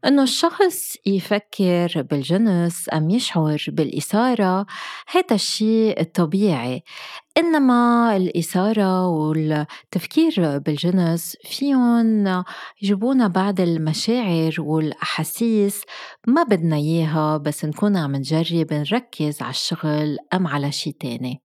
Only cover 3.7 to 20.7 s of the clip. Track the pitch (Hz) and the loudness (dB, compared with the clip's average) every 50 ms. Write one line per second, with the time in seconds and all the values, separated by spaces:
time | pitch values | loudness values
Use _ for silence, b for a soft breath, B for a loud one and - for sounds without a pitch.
3.7 | 147 151 156 - - 143 147 - - 208 233 262 247 220 202 185 180 190 202 B | -2 -2 -2 -2 -2 -6 -6 0 0 2 2 2 2 2 2 0 0 0 -2 B
4.7 | B B B B B B B - - 359 359 370 240 196 - - - - 214 220 | B B B B B B B 0 0 0 2 2 0 0 0 -2 -2 0 0 2
5.7 | 220 226 220 214 190 - 170 - _ - 175 151 160 190 208 202 165 127 117 123 | 2 4 2 2 2 0 -4 -2 _ 0 0 2 2 2 2 2 2 0 -2 -4
6.7 | 127 - B B B B B B B B B B _ 320 330 339 320 302 277 254 | -6 -6 B B B B B B B B B B _ 0 2 2 2 4 4 4
7.7 | 247 240 240 240 240 233 233 233 214 196 185 175 - 170 165 - - 185 185 208 | 4 4 4 4 4 4 4 4 2 2 0 0 0 -2 -4 0 0 0 2 2
8.7 | 220 214 202 190 185 185 185 180 170 156 156 156 156 160 156 151 156 151 151 - | 2 2 2 2 2 2 2 2 2 2 0 0 0 0 0 0 0 0 -2 -4
9.7 | - - _ _ - 180 - - - 311 320 330 311 208 175 151 139 143 143 156 | -8 -20 _ _ -6 -4 -4 -2 0 2 2 2 2 2 0 0 0 -2 -2 -2
10.7 | 151 143 - 180 185 190 175 165 165 165 - - - _ _ - - - 269 285 | -4 0 0 0 2 2 2 2 0 -2 -4 -8 -14 _ _ -12 -8 -4 -2 0
11.7 | 277 254 247 240 240 233 226 226 220 214 202 196 185 180 180 B B B B B | 2 2 4 4 4 4 4 2 2 2 2 2 0 -2 -4 B B B B B
12.7 | B _ 202 196 208 190 214 247 277 262 240 196 175 190 190 202 196 185 185 170 | B _ -2 0 0 0 0 2 2 4 2 4 2 2 0 0 0 2 2 2
13.7 | 170 160 156 156 156 - - - 233 254 233 190 170 165 160 160 156 170 156 147 | 2 0 0 -2 -2 -2 -2 -2 0 0 0 0 0 2 0 0 -2 -4 -4 0
14.7 | 156 160 156 151 - - - - - - 160 - - - 233 233 220 214 202 202 | 0 0 0 -2 -4 -6 -8 -6 -4 -4 -4 -6 -4 -2 0 2 2 2 2 2
15.7 | 202 - - B B B B B B B _ 233 247 330 339 262 214 175 160 165 | 0 -4 -12 B B B B B B B _ 2 2 2 4 2 2 2 2 0
16.7 | 156 147 147 156 165 170 160 156 151 208 156 156 151 151 147 147 147 - - 151 | 0 0 0 0 0 0 0 0 0 0 0 0 0 0 -2 -4 -4 -4 -6 -6
17.7 | 147 - 208 208 202 185 156 139 139 139 135 127 156 160 165 165 170 170 160 160 | -4 -2 0 0 0 0 0 -2 -2 -4 -2 -2 0 0 0 0 0 -2 -2 0
18.7 | 156 147 147 139 208 247 247 _ - - 156 151 147 - 123 - - - - - | -2 -4 -2 -2 -2 -4 -4 _ -6 -4 -4 -4 -4 -6 -10 -8 -6 -6 -4 -6
19.7 | 175 - - 156 151 151 151 151 143 - - _ - 185 185 160 143 147 139 143 | -6 -4 -2 -2 -2 -2 -2 -4 -4 -6 -6 _ -2 -2 0 0 -2 -2 -4 -4